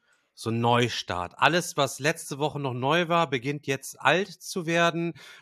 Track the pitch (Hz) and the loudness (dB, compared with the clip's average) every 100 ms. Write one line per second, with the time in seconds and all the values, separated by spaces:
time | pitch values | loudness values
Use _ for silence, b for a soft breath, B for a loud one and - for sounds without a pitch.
0 | _ _ _ - 117 113 120 120 120 - | _ _ _ -10 -4 0 4 4 4 -2
1 | - 90 87 - 135 175 170 - 139 - | -6 -6 -6 2 4 4 0 -2 -2 0
2 | 143 165 - 139 151 143 139 123 131 165 | -2 -2 -6 -4 -4 -2 -6 -2 0 2
3 | 170 170 165 131 120 147 - 135 - - | 2 0 0 -2 -4 -6 -4 -6 -6 0
4 | 127 165 208 165 - 190 165 170 170 165 | 2 4 0 -8 -10 -8 0 2 2 2
5 | 170 B B B | -2 B B B